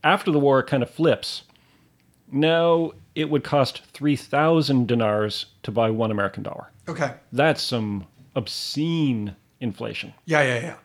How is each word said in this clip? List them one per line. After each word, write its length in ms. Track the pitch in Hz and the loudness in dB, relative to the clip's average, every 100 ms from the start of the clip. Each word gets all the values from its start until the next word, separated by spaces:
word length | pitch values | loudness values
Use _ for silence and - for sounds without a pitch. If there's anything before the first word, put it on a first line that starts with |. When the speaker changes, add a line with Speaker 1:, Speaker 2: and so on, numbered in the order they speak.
| 156 | 2
Speaker 1:
After 260 | 190 196 | 2 2
the 80 | 151 | 2
war, 200 | 139 131 | 4 4
it 80 | 127 | 2
kind 140 | 139 | -2
of 60 | 120 | -2
flips. 540 | - 160 110 - - - _ _ _ _ _ _ _ _ | 0 2 2 -2 -12 -16 _ _ _ _ _ _ _ _
Now 600 | 135 156 165 170 165 165 - - - | 0 2 4 4 2 0 -6 -12 -6
it 140 | 151 | -2
would 140 | 147 | -2
cost 400 | - 147 135 - _ | 2 2 2 -2 _
three 220 | - 147 139 | -4 -2 -2
thousand 720 | - 139 156 165 143 135 120 | 0 0 4 4 4 2 2
dinars 600 | 120 110 104 107 - - _ | 2 2 0 -2 -4 -12 _
to 80 | - | -6
buy 180 | 110 113 | 0 0
one 220 | 110 113 | 0 -2
American 320 | 104 98 - | 0 -2 -4
dollar. 280 | - - - _ - | -10 -12 -16 _ -12
Speaker 2:
Okay. 260 | 165 139 - _ | -4 -6 -6 _
Speaker 1:
That's 280 | 123 156 147 | 2 2 2
some 440 | - 123 107 101 92 _ - 135 | -2 -4 -4 -6 -8 _ -8 -8
obscene 1000 | 101 - - 139 160 165 147 117 104 95 _ _ | -6 -10 -8 -4 -2 0 0 0 -4 -10 _ _
inflation. 540 | 120 98 113 107 - - - | -8 -6 -8 -8 -12 -16 -2
Speaker 2:
Yeah, 180 | 151 | 2
yeah, 180 | 135 120 | 2 0
yeah. 140 | 160 - | -6 -12